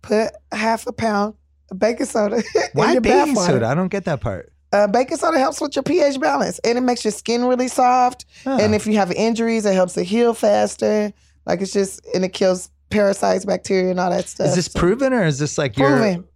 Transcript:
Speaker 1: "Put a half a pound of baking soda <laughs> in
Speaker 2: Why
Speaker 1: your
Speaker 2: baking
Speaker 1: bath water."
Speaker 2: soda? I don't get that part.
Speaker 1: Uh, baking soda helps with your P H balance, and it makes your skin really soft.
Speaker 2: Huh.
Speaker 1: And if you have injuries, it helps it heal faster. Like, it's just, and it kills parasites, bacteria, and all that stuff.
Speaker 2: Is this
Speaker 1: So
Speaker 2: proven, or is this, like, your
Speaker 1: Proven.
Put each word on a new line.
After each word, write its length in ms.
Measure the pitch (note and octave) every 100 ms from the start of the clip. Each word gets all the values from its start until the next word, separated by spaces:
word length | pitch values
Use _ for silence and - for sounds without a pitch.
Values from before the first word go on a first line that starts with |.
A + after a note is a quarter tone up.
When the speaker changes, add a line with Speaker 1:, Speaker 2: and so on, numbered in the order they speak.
Speaker 1:
"Put 300 | - G#3+ A3+ - _
a 40 | G#3
half 300 | A3 A3+ -
a 60 |
pound 420 | A3+ A3+ G#3 G#3 G#3+ _ _ _
of 80 | F#3+
baking 280 | G#3+ A3+ C#4
soda 300 | A#3 G#3 A3+
<laughs> 0 |
in 60 | - G#4 -
Speaker 2:
Why 200 | C3+ -
Speaker 1:
your 80 | E4+
Speaker 2:
baking 340 | G#3+ - D#4
Speaker 1:
bath 20 | A#3+
water." 160 | F3+
Speaker 2:
soda? 120 | C3 A2+
I 80 |
don't 140 | D3 F#3
get 160 | G3
that 160 | F#3 C#3
part. 320 | A#2 F#2 - _ _
Speaker 1:
Uh, 140 | G3+ G#3
baking 300 | A3+ C4 D#4+
soda 220 | E4 D#4+
helps 220 | C4+ D4
with 140 | D4
your 80 | C#4
P 180 | C4+ F4
H 200 | C#4+ C4+
balance, 380 | D4 C#4 F3+ F3+
and 180 | A3 A#3+
it 40 |
makes 220 | B3+ A#3+
your 60 | A3
skin 320 | G3+ - A#3+
really 240 | B3 B3+ B3+
soft. 580 | - B3 B3+ B3 B3+ - -
Speaker 2:
Huh. 140 | - C4+
Speaker 1:
And 140 | G#3+
if 120 | G#3 G#3
you 100 | G#3+
have 140 | F#3
injuries, 540 | - A3 A3+ A#3 A3+ G#3
it 80 |
helps 220 | F#3+ F3+ F3
it 80 |
heal 280 | F3 A3 A#3+
faster. 800 | A3+ A3 G#3 G#3+ - G#3+ G#3+ G#3 - _ _ -
Like, 140 | F3
it's 100 | F#3+
just, 340 | G3+ G3 - -
and 100 | -
it 80 | F#3
kills 380 | - F#3+ F#3 - _ _
parasites, 540 | G#3+ G3+ G3 G3 F#3
bacteria, 460 | G3 F#3 - F#3+ F#3
and 80 | F3+
all 120 | F3+
that 180 | F3+ F3+
stuff. 200 | - F3
Speaker 2:
Is 60 |
this 120 | F3+ E3
Speaker 1:
So 120 | -
Speaker 2:
proven, 340 | E3+ A3+ C4+
or 120 | B3+
is 140 | E3+ C3+
this, 200 | D3 -
like, 180 | C#3+ G2+
your 120 | C#3 A#3+
Speaker 1:
Proven. 280 | A3 F3 F#3